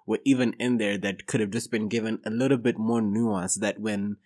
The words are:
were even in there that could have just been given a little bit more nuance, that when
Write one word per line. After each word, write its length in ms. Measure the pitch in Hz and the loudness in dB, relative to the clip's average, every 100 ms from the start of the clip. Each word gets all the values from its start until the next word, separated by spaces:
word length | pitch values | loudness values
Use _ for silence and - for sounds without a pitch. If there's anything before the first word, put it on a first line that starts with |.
| - | -4
were 140 | 110 | 0
even 280 | 139 127 120 | 2 4 2
in 220 | - 123 120 | 0 0 2
there 220 | 104 101 | 2 0
that 280 | 98 95 - | -2 -4 -2
could 140 | 120 | 0
have 100 | 104 | 0
just 200 | 113 - | -2 -2
been 180 | 113 107 | -2 0
given 300 | 117 110 113 110 | -2 -2 -4 -4
a 40 | |
little 280 | 113 135 131 | 0 2 2
bit 200 | 120 110 | 2 0
more 220 | 110 117 | 0 0
nuance, 560 | 104 107 113 98 92 101 | 2 2 2 0 -2 -2
that 240 | 104 95 | -2 -2
when 380 | 107 101 101 104 | -4 -2 -4 -6